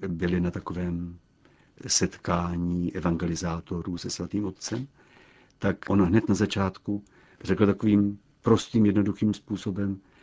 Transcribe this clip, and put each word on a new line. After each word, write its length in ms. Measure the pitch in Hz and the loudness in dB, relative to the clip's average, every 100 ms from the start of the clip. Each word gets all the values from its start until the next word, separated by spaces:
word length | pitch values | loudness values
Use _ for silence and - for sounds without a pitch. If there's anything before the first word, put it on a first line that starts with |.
| 98 | -8
byli 320 | 85 87 90 | -2 0 0
na 100 | 87 | 0
takovém 680 | - - 87 90 85 87 87 _ _ _ _ _ _ - | -4 -8 -6 -4 -4 -8 -12 _ _ _ _ _ _ -4
setkání 1120 | - 90 - - 87 87 87 87 87 87 95 | 0 0 -4 -2 -2 0 -2 -2 0 -2 -2
evangelizátorů 1000 | 87 82 87 82 90 85 - 90 82 87 | -2 0 -2 -4 -4 -6 -6 -8 -6 -8
se 120 | 95 | -8
svatým 340 | - 85 101 | -8 -6 -4
otcem, 420 | 101 92 - 117 139 _ _ - - _ _ _ | -4 -8 -8 -8 -8 _ _ -20 -20 _ _ _
tak 320 | 101 92 - | -2 -2 2
on 120 | 101 | 4
hned 260 | 90 104 - | 6 4 4
na 60 | |
začátku 720 | 95 98 98 95 - - 104 - _ _ _ | 0 2 0 -2 -4 -8 -8 -8 _ _ _
řekl 220 | - 92 101 | -2 4 4
takovým 520 | - 110 104 101 101 _ _ | 4 4 4 2 -2 _ _
prostým, 460 | - 110 - 117 104 | 2 2 4 2 4
jednoduchým 480 | 101 101 95 107 | 4 0 0 -2
způsobem: 640 | 101 _ 98 - 95 101 98 _ _ | -2 _ -8 -6 -4 -4 -6 _ _